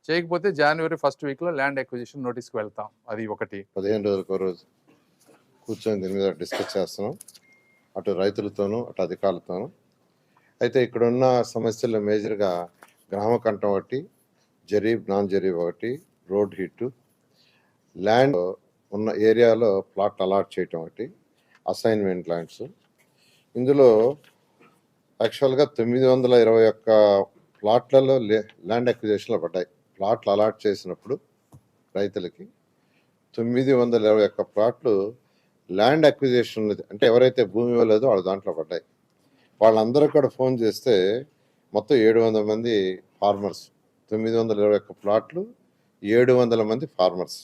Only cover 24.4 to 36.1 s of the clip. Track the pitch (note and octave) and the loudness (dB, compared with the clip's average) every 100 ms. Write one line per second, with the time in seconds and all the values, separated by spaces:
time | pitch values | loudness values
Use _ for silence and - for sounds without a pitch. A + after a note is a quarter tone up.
24.4 | _ _ _ _ _ _ _ _ A2+ - | _ _ _ _ _ _ _ _ -4 0
25.4 | C#3 C3 - - A#2 B2 C3 B2+ B2 B2 | 0 2 0 0 -2 2 2 2 4 4
26.4 | A2+ A2+ A2+ G#2+ - A2 G#2 G2+ F#2+ _ | 6 6 4 2 2 4 6 4 0 _
27.4 | _ _ G#2 A#2+ - C3+ C3+ C3+ G#2+ G#2+ | _ _ 0 0 4 2 4 0 0 -2
28.4 | G#2 _ F2 A#2 B2 - G#2+ G2+ - G#2 | -2 _ -4 -2 -2 -2 -2 -2 -2 -6
29.4 | E2+ F#2 F2+ _ _ _ G2 A2+ - G2+ | -4 -6 -8 _ _ _ -4 -2 0 2
30.4 | G#2+ - G#2+ F#2+ F#2 F2 A2 C#3+ _ _ | 0 0 -4 -4 -8 -14 -10 -10 _ _
31.4 | _ - _ _ _ F#2+ G2+ G#2 F2+ _ | _ -20 _ _ _ -6 -4 -6 -12 _
32.4 | G#3 _ _ _ _ _ _ _ _ - | -20 _ _ _ _ _ _ _ _ -6
33.4 | A#2 B2 C3+ C3 A#2+ A#2 G#2+ G#2+ G2+ - | -2 0 2 2 2 2 4 4 2 0
34.4 | F#2+ G#2 A2+ B2 C3 G2+ G2+ B2 _ _ | -6 0 -2 0 0 0 -2 -8 _ _
35.4 | _ _ - F#2 A2+ D#3 D3 | _ _ -8 0 2 6 4